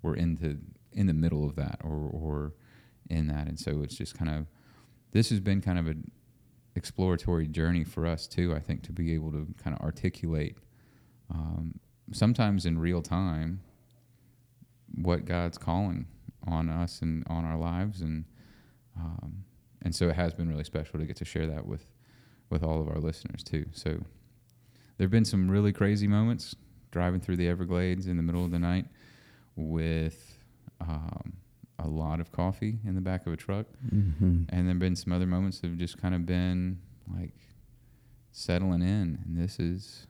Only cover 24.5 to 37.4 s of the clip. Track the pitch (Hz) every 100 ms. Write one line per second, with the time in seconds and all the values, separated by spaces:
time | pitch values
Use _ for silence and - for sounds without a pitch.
24.5 | _ _ _ - - 92 113 104 98 92
25.5 | 98 104 98 101 104 104 104 110 120 -
26.5 | - - - - 87 87 90 - 90 87
27.5 | 87 87 90 92 90 95 87 82 85 87
28.5 | 85 87 92 - - - - - - _
29.5 | - 78 80 80 80 80 - - - -
30.5 | _ - _ 85 78 78 - - - -
31.5 | _ - - 78 78 78 80 82 - 90
32.5 | 98 107 110 107 92 92 92 85 80 -
33.5 | 98 110 - 131 104 98 76 95 85 82
34.5 | 90 90 90 92 87 - 87 90 90 95
35.5 | 92 87 85 87 - 92 90 85 90 90
36.5 | 90 90 90 - - - 90 85 -